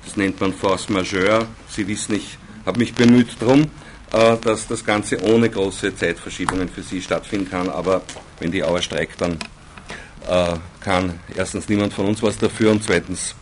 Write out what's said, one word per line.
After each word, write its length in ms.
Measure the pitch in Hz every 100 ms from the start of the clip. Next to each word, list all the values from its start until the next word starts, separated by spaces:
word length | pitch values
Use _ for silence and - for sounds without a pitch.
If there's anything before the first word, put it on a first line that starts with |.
Das 140 | - -
nennt 220 | 98 92
man 120 | 98
Force 360 | 87 101 90 -
Majeure. 580 | 101 90 98 95 110 113 - -
Sie 180 | - 101
wissen, 280 | 104 - 104
ich 220 | - - - - -
habe 140 | 98
mich 140 | 113
bemüht 460 | - 120 120 117 -
drum, 280 | 113 139 156 - - - -
äh, 260 | 110 113 113
dass 300 | 117 107 -
das 160 | 113
Ganze 380 | - 104 101 -
ohne 280 | 107 113 117
große 460 | 98 98 92 101 -
Zeitverschiebungen 720 | 87 85 - - 87 92 87
für 120 | -
Sie 200 | 85 92
stattfinden 480 | - 85 - 107 92
kann, 200 | 92 90
aber 320 | 73 87 92 - - - -
wenn 120 | 85
die 120 | 90
Auer 180 | 78 87
streikt, 400 | - 82 82 -
dann, 160 | 90 80 - - - - - - - - -
äh, 280 | 90 87 85 90 -
kann 380 | - 92 92 85 - -
erstens 340 | 92 101 85
niemand 240 | 104 101
von 120 | - 98
uns 180 | 107
was 140 | 107 104
dafür 340 | 107 - 110
und 120 | 107
zweitens 520 | 107 90 85 90 - -